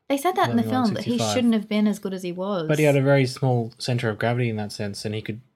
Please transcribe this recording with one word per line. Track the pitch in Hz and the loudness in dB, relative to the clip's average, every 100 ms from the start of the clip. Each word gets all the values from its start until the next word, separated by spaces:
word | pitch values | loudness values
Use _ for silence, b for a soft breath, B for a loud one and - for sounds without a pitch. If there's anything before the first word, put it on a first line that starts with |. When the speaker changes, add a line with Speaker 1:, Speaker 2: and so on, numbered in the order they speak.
| - | -4
Speaker 1:
They | 277 | -2
said | 339 370 | 0 0
that | 311 | 0
in | 233 | 0
the | |
Speaker 2:
Something | 220 254 | 0 0
like | 226 | 0
Speaker 1:
film, | 202 | -2
that | 214 | -2
he | |
Speaker 2:
sixty-five. | 240 220 226 | 0 0 2
Speaker 1:
shouldn't | 240 | 2
have | 220 208 | 2 0
been | 214 214 | 0 2
as | 208 | 0
good | 196 190 | -6 -6
as | |
he | 180 | -8
was. | 180 190 190 156 | -6 -4 -2 0
Speaker 2:
But | 151 | 4
he | 151 | 4
had | 143 | 4
a | |
very | 135 139 127 | 4 4 2
small | - 131 123 117 - | 0 0 0 -2 -6
centre | - 120 117 | -4 -2 0
of | 101 | 0
gravity | 113 123 120 | 0 0 0
in | 107 | -2
that | 104 | -6
sense, | - 104 101 107 | -6 -8 -6 -6
and | |
he | 107 | -6
could | - 107 - | -6 -10 -12